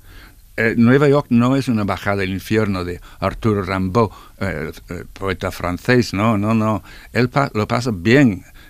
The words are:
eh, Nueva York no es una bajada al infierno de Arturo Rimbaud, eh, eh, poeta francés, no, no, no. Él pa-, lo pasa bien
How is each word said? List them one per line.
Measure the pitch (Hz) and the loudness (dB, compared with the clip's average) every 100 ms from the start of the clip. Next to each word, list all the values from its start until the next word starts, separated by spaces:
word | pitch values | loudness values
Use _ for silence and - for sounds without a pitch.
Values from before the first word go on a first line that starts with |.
| - - - - - - | -20 -20 -20 -20 -16 -2
eh, | 113 113 | 0 2
Nueva | 117 135 147 | 4 4 4
York | 143 - | 2 2
no | 117 123 135 | 2 4 2
es | 131 | 0
una | 110 | -2
bajada | 104 92 104 101 | -2 -4 -2 -2
al | 95 | -2
infierno | 95 - 110 107 95 | -4 -2 0 0 -2
de | 87 87 - - | -6 -10 -14 -6
Arturo | 95 - 113 101 | -4 -2 -2 -2
Rimbaud, | 87 95 92 104 107 - - - | -2 -4 -2 0 0 -2 -20 -8
eh, | 98 78 78 - - | -6 -6 -8 -12 -14
eh, | 87 60 | -14 -14
poeta | - 98 92 95 | -8 -6 -4 -6
francés, | - 87 87 - 123 113 | -6 -6 -4 0 2 2
no, | 98 110 107 | 0 0 0
no, | 107 | 0
no. | 113 110 104 - - - | 0 0 -2 -6 -20 -6
Él | 107 123 | -2 0
pa-, | 135 139 | 0 -2
lo | 107 104 | -2 -2
pasa | 120 123 | -2 -4
bien | 95 87 135 135 90 - - - | -2 4 6 6 2 -8 -20 -20